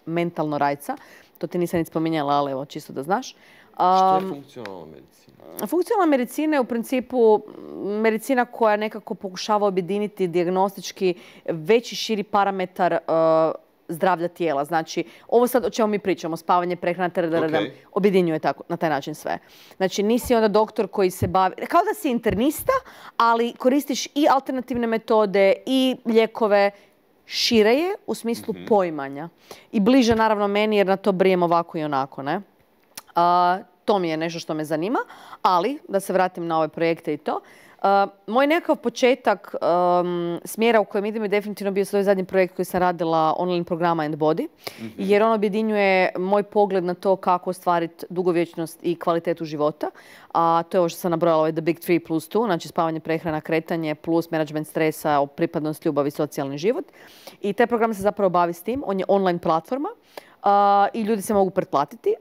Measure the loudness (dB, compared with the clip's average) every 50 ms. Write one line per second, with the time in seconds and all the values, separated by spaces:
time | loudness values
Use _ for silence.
0 | _ -6 -4 -2 -2 -2 -2 -4 -4 -2 -2 0 0 0 -2 -4 -6 -10 -10 -10
1 | -12 -20 -20 -20 -20 _ _ -12 -10 -6 -4 -4 -4 -2 -2 -2 -4 -2 -4 -4
2 | -2 -2 -2 -2 0 0 0 0 0 -2 -4 -6 -8 -10 -12 -14 -14 -12 -10 -8
3 | -4 -2 -2 -2 -4 -6 -16 _ _ -20 -20 -20 -20 _ _ 0 2 4 4 4
4 | 4 4 4 2 0 -2 -8 -10 -14 -16 -16 -14 -14 -14 -14 -14 -16 -18 -20 -20
5 | -20 _ _ _ _ _ _ -20 -20 -18 -12 -10 -8 -4 -2 -2 -2 0 0 2
6 | 2 4 2 2 0 -2 -4 -4 -2 0 0 0 0 -2 -4 -6 -6 -4 -4 -4
7 | -4 -2 0 4 6 6 6 4 2 -4 -16 -18 -16 -14 -12 -10 -8 -6 -4 0
8 | 0 0 0 0 -2 -2 0 0 0 -2 -2 0 2 2 2 2 -2 -4 -8 -10
9 | -12 -12 -12 -10 -12 -12 -12 -8 -4 0 0 2 2 2 0 0 -2 -2 -2 -2
10 | -4 -4 -4 -2 -2 -2 0 0 0 0 2 2 0 0 -2 -6 -12 -14 -8 -2
11 | -2 -2 -2 -2 -8 -20 -20 -14 -8 -8 -8 -4 0 2 2 2 2 -2 -10 -8
12 | -6 -4 -4 -4 -4 -2 0 0 2 2 0 -2 -4 -4 -2 0 0 0 0 0
13 | -2 0 2 2 4 4 4 4 2 2 -2 -4 _ _ _ _ _ -12 -6 0
14 | 0 0 2 0 -2 -4 -4 -4 -2 -2 -2 -2 -2 -2 -2 -2 -2 -4 -4 -6
15 | -6 -6 -8 -20 -4 0 2 2 4 4 2 0 -2 -2 -2 0 0 0 0 -2
16 | -2 -2 -4 -2 -4 -6 -8 -6 -2 0 2 2 2 0 -4 -4 -2 -4 -2 -2
17 | -2 -4 -2 -2 -2 0 0 0 0 0 0 -2 -2 -4 -8 -14 -14 _ -2 0
18 | 2 4 4 4 2 2 0 -2 -2 -2 -4 -4 -6 -10 -6 -2 -2 -2 -2 -2
19 | -4 -6 -10 -8 -6 -6 -6 -6 -8 -12 -20 -20 -20 -16 -8 -4 -4 -2 -2 0
20 | 0 2 0 0 0 0 2 2 2 4 4 2 2 0 0 -4 -6 -4 -2 0
21 | 0 0 0 -2 -2 0 2 2 2 2 0 -4 -4 0 2 2 2 2 0 -4
22 | -2 -2 -2 -2 0 -2 0 0 0 0 -2 -2 -2 -2 -2 -2 -2 -8 -18 -20
23 | -20 -8 -2 0 2 2 2 2 0 -2 -2 -2 0 2 2 2 0 -2 -4 -6
24 | -6 -6 -2 0 2 4 4 2 0 -2 -6 -6 -6 -4 -4 -2 -2 -2 -2 -2
25 | 0 2 2 4 4 4 4 4 4 4 4 2 0 -2 0 2 2 2 0 -2
26 | -2 0 4 4 4 2 2 0 0 2 4 4 4 2 0 -4 _ _ _ _
27 | _ _ _ _ _ -10 -6 -4 -2 2 4 4 6 6 4 2 2 0 -4 -6
28 | _ -8 -8 -6 -6 -6 -6 -6 -6 -8 -10 -8 -2 0 2 2 2 0 -2 -6
29 | -8 -8 -8 -10 -12 -14 -16 _ _ -20 -20 -20 -14 _ -2 0 2 4 4 4
30 | 4 4 4 2 2 2 2 2 0 0 0 0 0 2 2 2 2 2 2 0
31 | 0 0 2 2 4 4 4 4 2 2 2 2 0 -2 -6 -6 -4 -2 -2 -2
32 | -2 -4 -6 -8 -6 -4 -4 -6 -6 _ _ _ _ _ _ _ _ _ _ -20
33 | -16 _ 0 2 2 4 4 4 4 4 2 0 -4 _ _ _ _ 0 0 0
34 | 0 -2 -2 -2 -4 -4 -6 -8 -8 -6 -6 -6 -4 -4 -4 -4 -2 -2 -2 -4
35 | -4 -6 -10 -20 -20 -20 -8 -2 0 2 2 2 2 0 -4 -8 -8 -4 -4 -4
36 | -2 0 0 0 0 0 -2 -6 -6 -2 0 0 0 -2 -2 -2 -2 -2 -2 -2
37 | -4 -6 -6 -6 -6 -6 -6 -6 -8 -14 -20 -20 -20 -20 -10 -4 0 2 2 2
38 | 2 0 -4 _ _ -2 0 2 2 2 2 0 0 0 -2 -2 -2 -6 -2 2
39 | 2 2 2 2 2 0 0 0 -2 -10 -8 -4 0 2 2 4 4 4 4 2
40 | 2 0 -2 -2 -2 -4 -4 -6 -8 -8 -4 0 2 4 4 4 2 0 -2 -4
41 | -4 -4 -4 -4 -4 0 0 0 -2 -2 -6 -6 -6 -4 -2 -2 -2 0 0 0
42 | 2 2 2 2 0 0 2 2 2 2 0 -4 -6 -2 -2 0 0 0 0 0
43 | -2 0 2 2 2 2 0 0 -2 -2 -2 -2 -2 -4 -4 -2 0 0 0 0
44 | -2 -4 -2 0 0 0 2 0 -2 -6 _ _ -16 -16 -14 -12 -14 -12 -10 -6
45 | -2 2 2 4 4 4 2 2 0 0 -2 -2 -2 0 0 2 2 4 4 4
46 | 2 2 0 -2 -2 0 0 0 0 0 0 0 2 2 2 0 -2 -2 -4 -2
47 | 0 0 0 0 2 0 0 0 0 -4 -8 -4 -2 0 0 0 0 -2 -6 -10
48 | -14 -10 -6 -2 0 0 2 2 0 -2 -4 -8 -8 -8 -8 -6 -4 -4 -4 -2
49 | -2 -2 -2 0 0 -4 -4 -4 -6 -8 -4 -2 -2 -2 -2 -2 -6 -8 -8 -10
50 | -20 -20 -20 -20 -12 -4 -2 0 2 4 2 2 0 0 0 0 0 0 0 -4
51 | -4 -2 0 2 2 2 4 4 2 0 0 -2 -2 -2 -2 -2 -2 0 0 0
52 | 0 -2 -4 -4 -4 -2 -2 -2 0 0 -2 -2 -4 -6 -2 -2 0 0 -2 -4
53 | -4 -4 -4 -4 -4 -4 -6 -4 -4 -2 -2 -2 -2 -2 -4 -4 -4 -4 -6 -6
54 | -4 -2 0 0 0 0 -2 -2 -2 -2 -4 -8 -8 -6 -2 -2 0 0 -2 -2
55 | -2 0 2 2 0 0 -2 -4 -4 -4 -2 -4 -4 -4 -6 -4 -4 -2 0 0
56 | 0 -2 -2 -4 -4 -4 -4 -6 -6 -6 -6 -4 -2 -2 -2 -2 -4 -12 -14 -20
57 | -20 -20 -20 -20 -20 -20 -16 -10 -6 -4 0 0 0 0 0 0 0 -2 -2 -2
58 | -2 -2 0 0 0 2 2 2 0 0 -2 -6 -6 -6 -6 -6 -4 -4 -4 -2
59 | 0 2 2 2 2 2 0 0 0 0 0 -2 -2 -4 -6 -6 -6 -6 -10 -12
60 | _ _ _ -20 -20 _ _ _ 0 2 4 4 6 4 4 4 4 2 0 -2
61 | -2 -2 -2 -2 -2 0 2 2 2 2 0 -2 -4 -2 0 -2 -2 -2 -6 -6
62 | -2 -2 -2 -2